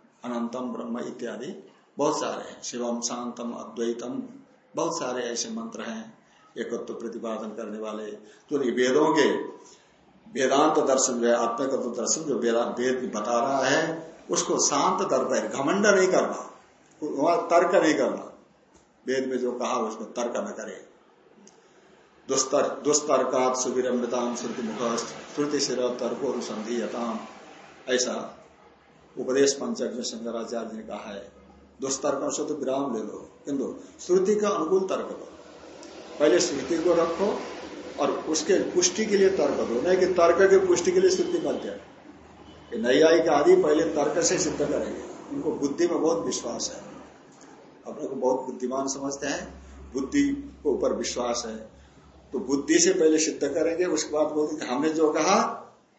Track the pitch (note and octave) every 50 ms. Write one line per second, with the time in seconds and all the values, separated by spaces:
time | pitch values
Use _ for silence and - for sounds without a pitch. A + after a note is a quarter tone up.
0 | _ _ _ _ - B2 A#2+ A#2 A#2 A#2 B2 B2+ B2+ A#2+ A2+ - A#2+ A#2+ A2+ B2+
1 | C#3+ - - - B2 A#2 G#2 G#2+ B2+ F3 G#3 - - - - _ _ _ - C3+
2 | C#3+ D#3 D3 - C3 A2+ G#2 G2 - - - - - - B2+ A#2+ A#2+ A#2+ A#2 A#2
3 | - - B2+ A#2+ B2 A#2+ A2+ - A#2 A#2 A#2 G#2 - - - A#2+ A#2 A#2 A#2 A#2+
4 | B2 B2 C#3 - - - - - - _ _ _ _ _ - D3 E3 E3 D#3+ -
5 | C#3+ B2 B2 B2+ A#2+ A#2 A#2+ A#2 - A2+ A2 A2+ A2+ A2+ - A2 A2+ A2+ A2+ A2
6 | A2+ - - _ _ _ _ _ _ _ - A#2 A2+ - A#2 - - - A2 -
7 | A#2 A2 - A2 A2 A2+ A2 G#2+ A2 G#2+ G2+ A#2 A2 G#2+ G#2+ G#2+ G#2+ G#2+ G#2+ G#2+
8 | G#2+ G#2 G#2+ - - - - - _ - D3 C3+ B2+ A#2 A#2 B2 B2+ B2+ C3+ D3+
9 | D#3+ D#3+ D#3+ D3+ C3 G#2 - - - - - - - - - - _ _ _ _
10 | _ _ _ _ - - A2+ C3 C3 B2+ C3+ C#3+ D3+ D#3 D3 D3+ C3+ C3+ C3 C3
11 | - C3 A#2+ A#2+ A#2 A#2+ A#2+ A#2 A#2 A#2 - - C3+ C3+ C#3 - B2+ A#2+ A2+ A#2+
12 | A2+ - - D#3+ D#3+ D3 A#2+ G#2 A2 A#2 A2+ A#2 A#2 - - B2 B2 C3 B2+ B2+
13 | B2 G2 G#2 G#2 A2 A#2+ A#2+ A#2+ A#2 C3+ C#3 C3 C3 C3+ D3 D#3+ E3 E3 - -
14 | - - - - - - E3 D#3+ - F3 E3 B2+ - - D3 C#3+ D#3+ F#3 F#3 -
15 | F#3+ D3 C#3+ B2+ A#2 A2 B2+ G#2+ G#2+ G#2 - C3+ C#3 D#3+ F#3 G3+ G#3+ G#3 G3 F#3
16 | F#3 - - C#3 - - - - - - - - - _ _ _ _ _ _ -
17 | D3+ C#3+ C#3+ C#3 D3 E3+ E3+ E3 E3 - E3+ F3 F#3 - G3+ F3+ - - D3 C#3+
18 | B2 - - - - - - - - _ _ _ _ _ _ - _ _ _ _
19 | - - C3 C3+ B2+ C3 B2+ A#2+ B2 A#2+ A#2 B2 A#2 A2+ B2+ B2 A2+ G#2+ G#2+ -
20 | A2 - - B2 A#2 A#2 - A2 G2+ G#2 G2 A2 G#2+ G2+ F#2 F2+ - - - _
21 | _ _ _ _ _ _ _ - - - - _ _ _ _ _ _ - _ _
22 | _ _ _ _ _ - C3+ C3+ - - D3 C#3+ C#3 - - - - D3 C#3+ -
23 | - - C3+ B2+ B2+ - C#3 B2+ B2+ C3 B2+ - - B2+ A#2+ B2+ B2 B2 A#2+ A#2+
24 | A#2 - - - - A#3+ - - A3+ A3+ - - A3+ G#3+ G#3+ G#3 A#2+ A#2 A#2 -
25 | - - - - - - - D3 D3 C#3+ D3 C3+ - B2+ B2 B2 B2 A#2+ B2 -
26 | B2+ A#2 A#2 - C#3 B2 B2 A#2+ A2 A#2 G#2+ G#2+ G#2 A2 A#2+ A#2 G#2+ G#2 A#2+ A#2+
27 | A#2 A#2 A2 G#2+ - - - - - - - - - - - - - B2+ B2+ A#2+
28 | - A2+ G#2+ - - - - - - - _ _ - - _ _ _ _ _ _
29 | _ - - - A#2+ B2+ B2+ C#3 C#3 - - - B2 A#2+ A2+ B2+ B2 G#2 A2 B2
30 | A2+ - A#2+ A2 A2+ A#2 A2 A2+ A2 - A#2+ A2+ A2+ A2 A2+ A2 - - G#2 G#2
31 | - A2 G2+ G2 - - - - - - - - - - _ - C3 C3+ - -
32 | - C#3+ C3 C#3 D3 C#3 - D#3 D3 D3+ C#3+ - B2 C3 C3+ C#3 C#3 B2+ A2+ G#2+
33 | G#2 G2+ F#2+ - - - - - - D3 C#3 C3 A2+ F#2 - - - - - -
34 | - - F3+ F#3+ F#3 G#3 G#3 - G#3 G3+ - D3+ D#3+ D#3+ F#3 F#3+ F#3+ F3+ C#3 A2+
35 | G2+ G2 G2+ - - - - - - - - - - - - - - - - -
36 | - - - - D3 E3 F3+ E3+ - - C#3+ C3 B2+ - E3 D#3 D#3+ F3 E3 E3
37 | E3 E3 - - G3 A3 B3+ - - - - - - - - - - - - -
38 | D3 - - - - D3+ D#3 - - - F#3+ - - - F3+ F3+ F3 - - G#3+
39 | A3 F#3+ G3+ G3 F#3+ F#3+ - - D3 - - - A2+ - A#2 B2 D3+ F3+ F#3 F3+
40 | F#3 F3+ F3+ F3+ E3+ E3+ E3+ E3+ G3 F#3+ F#3+ F#3 F#3 F3 E3+ E3 - F#3 F3 F#3
41 | F#3 F3+ - - E3 - F3+ D#3+ D3+ C#3 B2 A#2 - - - - - - - -
42 | - - - - - - - - - - - - - - - A2 A#2 B2 C3+ D3
43 | E3 D#3+ E3 F3 - E3+ D3 C#3+ D3+ F3 F#3 F3+ - D3+ D3 D#3 - D3+ - D3
44 | - - - F3 D#3 - F#3+ D3+ D3 D3+ C3 - C#3+ C3 C#3+ C3+ - - - -
45 | - - - - - - - C#3 D#3 D#3 - - C#3 C#3 C#3+ - E3+ F3 D#3+ C#3
46 | D3 E3 E3 - - B2+ - - - A#2 A#2 - - - - - - - - -
47 | - - - - - - - - - - - - - - - - - A#2 G#2+ -
48 | D3 B2+ C3 A#2+ C3 C3 B2+ - - B2+ A2+ - B2+ B2 C3 C3+ C3+ C3+ - C#3
49 | C3+ C#3 C3+ - D3+ C#3 D#3+ F#3 - - - - - - - - - - - C3+
50 | C3 B2 D3 C#3+ C#3+ C#3 C#3 - - - - - - D3 A#2+ G#2+ C#3 B2+ - -
51 | A2+ - - B2+ A#2+ A#2+ A#2 - - A2 A2 A2 - - - - - - - -
52 | - - - - - - - A#2+ G#2 B2 C#3+ C#3 C#3+ D3+ E3 E3+ - G3 F3 F3
53 | D#3+ D#3 D#3 D#3 - - - - D3 C#3 C#3 E3 D#3 E3 E3 E3+ F3+ E3+ D#3 -
54 | - - D3 D3+ D3+ C#3+ D3+ D3+ D3+ D#3+ D3+ - C3 A#2+ B2 C3+ D3+ D#3+ D3+ D#3+
55 | D#3+ D3 D3 D#3 D#3+ F3+ G3+ A3+ A#3 - - - - - - _ _ _ _